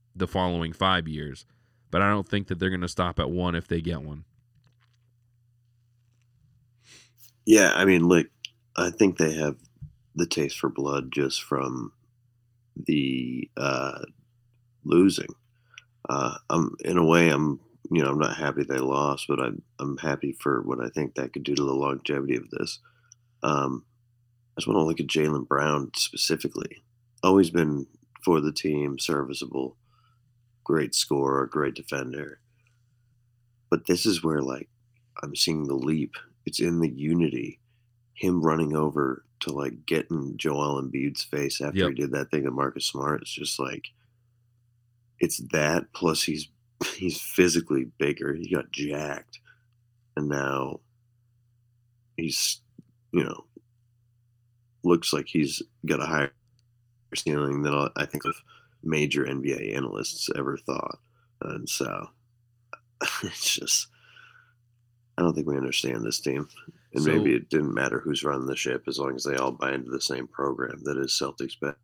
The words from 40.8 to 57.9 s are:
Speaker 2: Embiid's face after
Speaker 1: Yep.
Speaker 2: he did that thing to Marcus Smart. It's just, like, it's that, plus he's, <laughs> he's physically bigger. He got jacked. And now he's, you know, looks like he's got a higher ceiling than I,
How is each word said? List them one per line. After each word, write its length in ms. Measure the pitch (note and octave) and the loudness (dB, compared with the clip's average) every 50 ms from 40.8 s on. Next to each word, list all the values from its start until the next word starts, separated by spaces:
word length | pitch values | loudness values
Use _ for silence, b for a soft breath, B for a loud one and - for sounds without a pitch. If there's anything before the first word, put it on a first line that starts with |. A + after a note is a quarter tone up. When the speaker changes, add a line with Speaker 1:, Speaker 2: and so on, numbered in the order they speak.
Speaker 2:
Embiid's 420 | C2+ B1+ C2 C2+ C2+ C#2+ C#2 - - | -4 -4 -4 -2 -4 -2 -4 -6 -8
face 380 | - D2 C#2+ C#2+ C#2 - - | -4 -4 -2 -2 -2 -4 -4
after 180 | C#2 D2 D#2+ F#2+ | -4 -4 0 0
Speaker 1:
Yep. 100 | F#2 - | 0 0
Speaker 2:
he 60 | C2 | 0
did 160 | C#2+ C#2+ C2+ | -2 -4 -2
that 200 | B1+ C#2+ C#2 - | -2 -4 -4 -2
thing 120 | - D2 C2+ | -2 -2 -2
to 80 | C2+ | -2
Marcus 340 | B1+ C2+ C#2 C2 - C#2 - | -2 -2 -2 -4 -4 -4 -6
Smart. 360 | - - C2+ C#2 D2 D2 - | -6 -4 -4 -2 -2 -2 -4
It's 120 | - - - | -4 -10 -12
just, 260 | - D2+ - - - | -8 -8 -8 -6 -6
like, 280 | C2 C2 - - - - _ _ _ _ _ _ _ _ _ _ _ _ _ _ _ _ _ _ _ _ _ _ _ _ _ - | -6 -6 -6 -10 -12 -18 _ _ _ _ _ _ _ _ _ _ _ _ _ _ _ _ _ _ _ _ _ _ _ _ _ -2
it's 180 | F2+ E2 - - - - | -2 -2 -2 -4 -6 -2
that, 420 | - D#2+ D2 D2+ E2 F2+ - - - | 0 2 2 4 2 2 0 -2 -8
plus 300 | - E2+ E2+ D#2 - - | -2 0 0 2 2 0
he's, 260 | - D2+ D2+ - - _ _ _ _ _ - | -2 -4 -6 -6 -12 _ _ _ _ _ -8
<laughs> 140 | - - - | -8 -8 -6
he's 260 | - F#2 F2 D2 - | -4 -4 -4 -4 -4
physically 640 | - - - - F2+ F2+ E2 E2+ E2 - D2+ C2 C2 A1+ - - | -8 -6 4 4 4 6 6 2 0 0 0 -2 -2 -2 -4 -2
bigger. 360 | C#2 D2 D2 - - C#2+ D2 | -2 -2 -2 -2 -4 -4 -4
He 160 | E2 E2+ F2 F2+ | -4 -4 -2 -2
got 180 | C#2+ - - | -2 -2 -4
jacked. 680 | - C#2+ D2 D2 D2 D2 D#2 D2 C#2+ - - _ - - b b b b b b b _ _ _ _ _ _ _ - | -8 -6 -6 -4 -4 -6 -6 -6 -8 -10 -12 _ -20 -20 b b b b b b b _ _ _ _ _ _ _ -6
And 120 | D2+ D2 D2 | -4 -2 -2
now 540 | C#2+ C#2 C#2 C2+ C#2 C2+ C2 C2+ - - _ _ _ _ _ _ _ _ _ _ _ _ _ _ _ _ _ _ _ _ _ _ _ _ _ _ - - | -2 -2 -2 -2 -2 -2 -4 -4 -8 -12 _ _ _ _ _ _ _ _ _ _ _ _ _ _ _ _ _ _ _ _ _ _ _ _ _ _ -8 -6
he's, 440 | E2 D2+ - - - - - - _ _ _ - - _ _ _ _ _ | -4 -4 -2 0 0 -2 -2 -4 _ _ _ -20 -20 _ _ _ _ _
you 120 | - F2 C#2+ | 0 2 2
know, 220 | - - - - _ _ - _ _ _ _ _ _ _ _ _ _ _ _ _ _ _ _ _ _ _ _ _ _ _ _ - | 2 -2 -10 -14 _ _ -20 _ _ _ _ _ _ _ _ _ _ _ _ _ _ _ _ _ _ _ _ _ _ _ _ 4
looks 300 | F2+ F2 E2 - - - | 4 4 4 4 0 -2
like 140 | C#2+ C#2 - | -2 -4 -2
he's 340 | - E2 D2 C#2 - - - - _ _ - | 0 0 0 0 -2 -6 -8 -10 _ _ -2
got 160 | D#2 D#2+ C2 | -2 -2 0
a 40 | C#2+ | 0
higher 260 | D#2 D#2+ D2 C#2+ C#2 _ _ _ _ _ _ _ _ _ _ _ _ _ _ _ _ - | 0 0 0 0 0 _ _ _ _ _ _ _ _ _ _ _ _ _ _ _ _ -10
ceiling 460 | - - D#2 D2 D2 D2 C#2+ C#2+ C#2+ | -6 -2 -2 0 0 0 0 -2 0
than 120 | D2 D2 D2 | 0 0 0
I, 160 | C#2+ D2 - | 0 0 -2